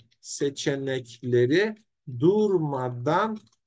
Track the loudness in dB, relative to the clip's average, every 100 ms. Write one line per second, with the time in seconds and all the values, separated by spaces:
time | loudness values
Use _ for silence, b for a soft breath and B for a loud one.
0 | _ _ -12 -4 -4 -2 -4 -2 -4 -6
1 | -8 -10 0 2 4 2 0 -4 _ _
2 | -12 0 4 4 4 2 0 -2 -4 -4
3 | 0 0 0 -4 _ _